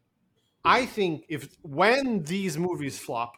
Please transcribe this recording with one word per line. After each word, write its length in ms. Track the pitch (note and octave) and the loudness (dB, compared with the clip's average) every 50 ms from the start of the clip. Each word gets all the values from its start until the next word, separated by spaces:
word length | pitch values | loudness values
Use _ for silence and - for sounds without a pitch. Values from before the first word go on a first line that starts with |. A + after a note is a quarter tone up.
| _ _ _ _ _ _ _ _ _ _ _ _ - | _ _ _ _ _ _ _ _ _ _ _ _ 2
I 220 | E3+ F#3 A#3+ C4 | 4 4 4 2
think 400 | - - A3 G3 F3+ D#3+ C#3 - - | 0 -2 0 0 0 0 -2 -6 -6
if, 280 | D#3 C#3 - - _ _ - | -8 -8 -8 -10 _ _ -16
when 600 | F3 C#3 C#3+ F3+ G#3+ B3 C#4 C#4 B3+ A3+ G3 D#3 | -6 0 4 4 6 4 4 2 0 -2 -2 -2
these 340 | C#3+ F3+ G3+ G3 F#3 C#3+ | -2 -2 -2 -2 -2 -2
movies 420 | D3+ F3 F3+ F3 D3 D3 C3+ - - | 0 -2 -2 -2 -2 -4 -6 -6 -8
flop, 360 | - - C3+ A#2 A#2+ A#2+ - | -8 -6 -4 -4 -4 -6 -8